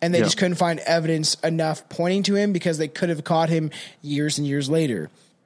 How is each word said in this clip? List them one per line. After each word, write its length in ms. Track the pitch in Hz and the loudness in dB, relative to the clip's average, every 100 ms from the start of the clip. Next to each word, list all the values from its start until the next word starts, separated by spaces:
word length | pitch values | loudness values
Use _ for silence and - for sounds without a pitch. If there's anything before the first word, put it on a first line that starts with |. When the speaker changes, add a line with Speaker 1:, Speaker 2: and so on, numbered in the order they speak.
Speaker 1:
And 120 | 170 | 0
they 40 | 175 | 2
Speaker 2:
Yeah. 60 | |
Speaker 1:
just 140 | 214 - | 2 2
couldn't 180 | 180 170 | 0 2
find 240 | 175 160 | 0 0
evidence 560 | - 170 160 160 156 - | 0 2 2 0 0 -2
enough 420 | 160 165 156 120 - | 0 0 0 -2 -6
pointing 320 | - 170 190 | -2 0 0
to 120 | 196 202 | 2 2
him 160 | 208 | 2
because 240 | 185 175 156 | 0 -2 -2
they 100 | 151 | -4
could 220 | - 175 | -2 -2
have 120 | 156 | -2
caught 280 | 147 165 165 | 0 2 4
him 200 | 165 156 - - - | 2 0 -6 -16 -14
years 360 | 147 143 151 147 | -6 -2 -2 -2
and 80 | 147 | -2
years 220 | 143 135 | -2 0
later. 400 | 160 156 107 76 _ _ _ | 0 0 -2 -6 _ _ _